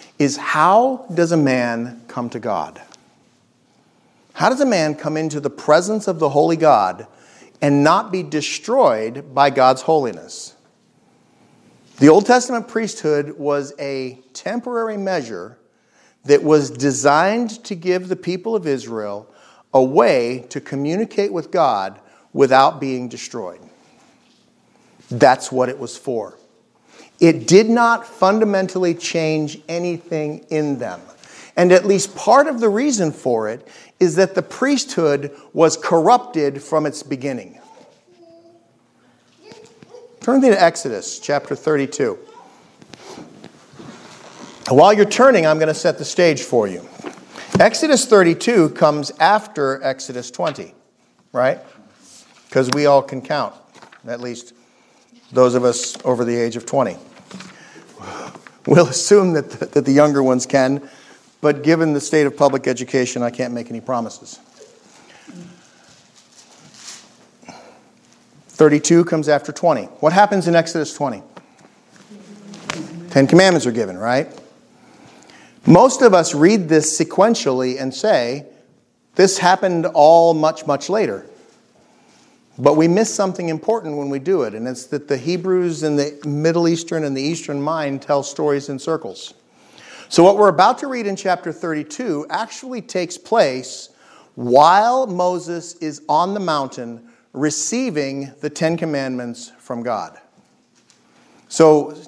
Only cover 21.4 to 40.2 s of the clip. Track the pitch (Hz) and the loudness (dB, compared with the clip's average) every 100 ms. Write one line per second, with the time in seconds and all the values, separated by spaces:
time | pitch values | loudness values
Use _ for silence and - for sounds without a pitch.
21.4 | 156 180 143 104 98 104 _ _ _ - | -6 0 0 0 -6 -12 _ _ _ 0
22.4 | 135 131 143 156 139 127 123 110 - 120 | 4 4 4 0 -8 -8 -10 -14 -14 -12
23.4 | 90 85 - _ _ _ _ _ _ _ | -14 -16 -20 _ _ _ _ _ _ _
24.4 | _ _ _ _ _ _ - 123 135 131 | _ _ _ _ _ _ -8 2 4 4
25.4 | - 127 123 139 120 - - 117 95 - | -2 -2 -2 -4 -12 -12 -8 -8 -8 -16
26.4 | _ _ _ _ _ _ - - 170 143 | _ _ _ _ _ _ -14 2 2 2
27.4 | 117 185 220 233 233 226 - - 190 214 | 4 4 6 2 2 0 -4 0 2 2
28.4 | 214 196 185 185 180 170 - 165 160 156 | 0 0 -2 -2 -2 -4 -6 -4 -2 -2
29.4 | 151 151 - 170 175 165 - 160 151 151 | -4 -10 -10 -8 -6 -8 -8 -8 -6 -10
30.4 | - 156 151 135 113 90 - - - - | -6 -4 -4 -4 -8 -12 -18 -20 -20 -20
31.4 | - - 180 180 196 196 - - - 262 | -8 0 6 6 4 0 -2 -6 2 4
32.4 | 302 240 226 202 294 220 165 - 131 117 | 4 0 -2 0 -2 -2 -4 -4 -4 -4
33.4 | 107 120 - - - - 185 160 190 190 | -4 -10 -16 -20 -12 0 0 2 0 0
34.4 | - - 262 277 - - 156 143 143 - | -6 -4 -2 -2 -4 -2 0 0 -4 -14
35.4 | - - 160 - - 170 165 247 - 160 | -8 2 2 2 0 2 4 2 2 -4
36.4 | 143 135 - 160 151 - - 135 139 123 | -4 -4 -4 -2 -2 -6 -12 -10 -8 -10
37.4 | 92 - - - _ _ _ 359 330 330 | -14 -20 -20 -20 _ _ _ _ _ -20
38.4 | 339 339 _ _ _ _ _ _ _ _ | _ _ _ _ _ _ _ _ _ _
39.4 | 370 - - _ - - - _ | -20 -20 -20 _ -20 -20 -20 _